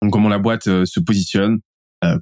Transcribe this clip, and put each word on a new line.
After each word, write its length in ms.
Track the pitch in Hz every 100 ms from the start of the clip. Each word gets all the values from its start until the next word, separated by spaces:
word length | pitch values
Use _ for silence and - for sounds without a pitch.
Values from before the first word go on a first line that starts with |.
donc 100 | 104
comment 160 | 104 107
la 100 | 101
boîte, 280 | 104 113 -
euh, 180 | 92 92
se 140 | -
positionne, 600 | 85 104 90 101 101 110 - _ _ _
euh, 140 | 87 82